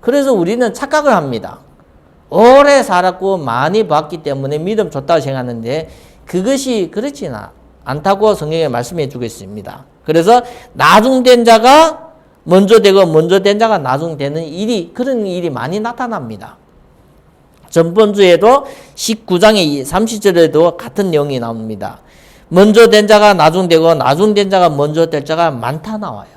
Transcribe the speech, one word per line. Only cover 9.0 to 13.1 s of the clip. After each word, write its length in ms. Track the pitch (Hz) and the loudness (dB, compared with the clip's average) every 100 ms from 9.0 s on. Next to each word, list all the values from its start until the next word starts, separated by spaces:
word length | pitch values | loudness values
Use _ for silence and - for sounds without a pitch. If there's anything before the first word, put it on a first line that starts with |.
| 139 | -8
주고 160 | 123 | -8
있습니다. 600 | 117 - 95 104 92 - - _ | -12 -12 -18 -16 -16 -20 -20 _
그래서 380 | - 160 170 240 247 - - | -2 0 4 2 2 -18 -20
나중된 720 | - 143 190 226 262 254 240 233 | -2 4 4 4 2 4 4 6
자가 680 | 226 240 285 320 311 - _ _ _ | 4 6 6 4 0 -16 _ _ _
먼저 360 | - 180 196 226 | 0 2 6 4
되고 260 | 202 190 | 6 4
먼저 340 | 180 | 4